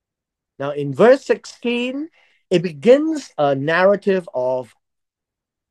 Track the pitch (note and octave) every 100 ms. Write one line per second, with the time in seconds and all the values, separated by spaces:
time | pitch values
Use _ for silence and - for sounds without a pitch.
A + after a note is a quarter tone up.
0 | _ _ _ _ _ - C#3 D3 C#3+ C3+
1 | A3 C4+ - A3+ - - A#3+ A#3+ B3 C#4
2 | D#4+ _ _ _ _ F3+ F3 C#3+ G3+ C#4
3 | D#4+ D4+ - - C#3+ C3+ C#3+ E3+ F#3+ G3+
4 | G3+ F#3+ F3 B2+ B2+ B2+ A#2 _ _ _
5 | _ _ _ _ _ _ _